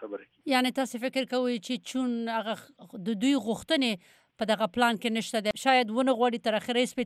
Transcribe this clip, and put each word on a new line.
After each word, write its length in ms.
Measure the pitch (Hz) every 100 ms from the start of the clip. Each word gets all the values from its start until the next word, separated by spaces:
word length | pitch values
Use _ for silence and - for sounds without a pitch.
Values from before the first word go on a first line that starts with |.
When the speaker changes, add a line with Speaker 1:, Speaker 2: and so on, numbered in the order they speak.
Speaker 1:
خبره 240 | 110 101
کوي. 280 | - _ -
Speaker 2:
یعنی 220 | 254 254 269
تاسې 160 | 262 233 247
فکر 180 | 262 254
کوئ 240 | 254 247 240
چې 160 | - 240 -
چون 180 | 254 254 233 233
هغه 200 | 226 214 220
خ-، 400 | - - 180 240 185
د 20 | 208
دوی 120 | 254 277 208
غوښتنې 720 | 208 - 320 254 196 _ _ _ -
په 80 | 214
دغه 160 | 208 214
پلان 260 | 240 240 214
کې 160 | 240 220
نشته 240 | - 226 208
ده، 40 | -
شاید 260 | 269 254 226
ونه 220 | 220 262 233
غواړي 200 | 247 226
تر 100 | 233 208
اخره 180 | 220 240
یې 100 | 254
سپې 120 | -